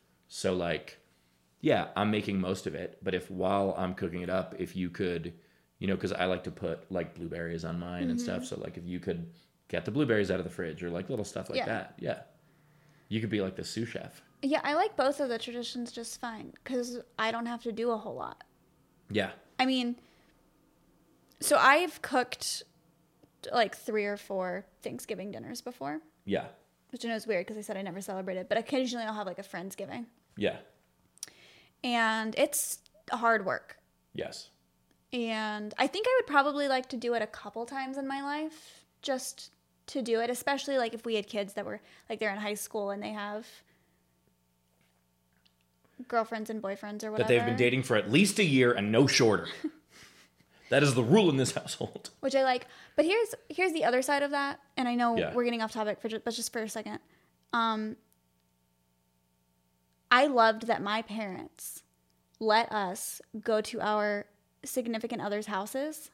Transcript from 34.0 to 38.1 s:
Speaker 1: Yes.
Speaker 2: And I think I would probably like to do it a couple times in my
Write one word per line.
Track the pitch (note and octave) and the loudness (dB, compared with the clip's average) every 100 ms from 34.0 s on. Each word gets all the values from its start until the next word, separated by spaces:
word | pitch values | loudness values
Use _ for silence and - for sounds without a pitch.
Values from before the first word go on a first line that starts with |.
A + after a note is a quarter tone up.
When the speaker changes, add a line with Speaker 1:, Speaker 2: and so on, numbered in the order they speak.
| _ | _
Speaker 1:
Yes. | - - - - _ _ _ _ _ _ | -8 -8 -10 -16 _ _ _ _ _ _
Speaker 2:
And | B3 A3+ A3 G#3+ G#3+ G#3+ - | -4 -2 -2 -2 -4 -6 0
I | C#4 | 2
think | F#4+ A#4 | 2 4
I | B4+ | 4
would | G4+ | 6
probably | C#4+ C#4 C#4+ C#4 | 4 4 2 2
like | C4 B3+ | 2 0
to | A#3+ | -4
do | A#3+ | 0
it | A#3 | 0
a | G#3+ | -2
couple | - G3+ A3+ A#3 | -6 -10 -10 -8
times | C4+ C4 C#4 | -6 -6 -6
in | |
my | C4+ | -4